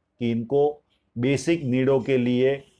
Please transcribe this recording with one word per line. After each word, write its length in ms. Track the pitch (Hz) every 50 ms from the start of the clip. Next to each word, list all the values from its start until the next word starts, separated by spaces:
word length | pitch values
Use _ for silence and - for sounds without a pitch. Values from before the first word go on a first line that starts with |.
| _ _ _ -
कि 100 | 120 117
इनको 500 | 117 113 117 117 143 143 143 147 147 - _ _ _ _ _ _ -
बेसिक 480 | 120 120 135 143 139 - 165 170 170 147
नीडों 340 | 123 123 127 131 135 139 135
के 160 | 107 139 135
लिए 380 | 127 120 123 123 123 131 131 139 139 - _ _